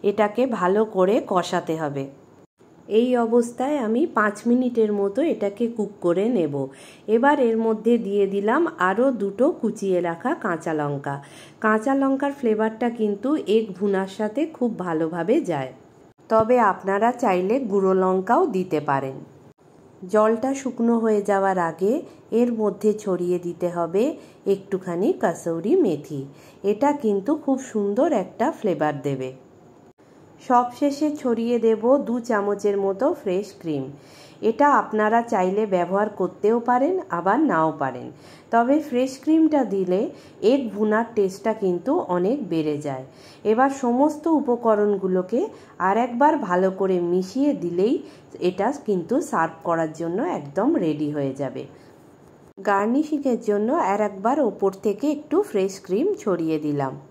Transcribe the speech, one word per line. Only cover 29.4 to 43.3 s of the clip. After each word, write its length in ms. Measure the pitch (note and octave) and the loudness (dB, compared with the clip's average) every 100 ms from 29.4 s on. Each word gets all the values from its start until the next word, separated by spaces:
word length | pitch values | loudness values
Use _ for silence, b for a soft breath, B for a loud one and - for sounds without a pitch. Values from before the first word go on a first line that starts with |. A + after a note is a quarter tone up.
| - - - - - _ B B B - | -20 -20 -20 -20 -20 _ B B B -20
সবশেষে 680 | - B3 B3 A#3+ C#4+ C#4 D4+ D4 | 2 2 2 0 0 2 -2 -2
ছড়িয়ে 420 | B3+ A#3 A#3 A#3+ | -2 0 0 2
দেব 240 | A3+ A3 A3+ C#4+ A3 | 2 2 4 2 2
দু 100 | A#3+ | -4
চামচের 580 | A#3 G#3+ G3+ G3+ G#3 G3+ | 0 0 0 0 0 0
মতো 280 | G3 F#3+ C#4 | 0 0 0
ফ্রেশ 340 | E4+ G3+ F#3 G3+ - | 0 -2 -4 -4 -10
ক্রিম। 260 | E3 D3 C3+ C#3+ B B B B | -6 -6 -6 -12 B B B B
এটা 260 | G#3+ A3+ C#4+ | -2 2 4
আপনারা 460 | B3 G3+ G#3+ G#3+ A3+ | 4 2 0 2 2
চাইলে 400 | A#3 G#3+ F#3 G3 A3 | 2 0 0 0 0
ব্যবহার 440 | F#3 F3 G3 G#3 G#3 | 0 0 0 -2 -2
করতেও 420 | F3+ - G#3 A#3 | -4 0 0 2
পারেন, 360 | A#3 B3 C#4 F#4 - | 2 2 2 -2 -4
আবার 280 | E3+ F3 A#3 D#4 | -2 2 2 2
নাও 180 | E3 D#3+ D3 | 2 2 0
পারেন, 280 | C3+ B2 B2 C3+ B B B | -6 -6 -14 -16 B B B
তবে 260 | A#3 A#3+ D4 | 2 4 2
ফ্রেশ 300 | D4+ B3 C4 - | 2 -2 -2 -4
ক্রিমটা 420 | - D#4+ D#4+ D4+ A3+ | 2 4 4 4 0
দিলে 360 | G3 F#3 F#3 D4 B B B | -2 0 0 -2 B B B
এগ 160 | G3+ C#4 A#3+ | 2 2 0
ভুনার 380 | G3 G#3+ G#3+ A3+ | -2 0 0 0
টেস্টটা 400 | - G3 F#3 A3+ | 0 0 0 -4
কিন্তু 380 | A3 F#3+ F3 F3 D4+ - | -2 0 0 0 -2 0
অনেক 280 | F3+ F3+ C#4+ G3 | 0 0 -2 -2
বেড়ে 260 | D#3+ D#3 D3 | -2 -2 -2
যায়। 240 | C#3+ C3 C3 B B | -6 -8 -12 B B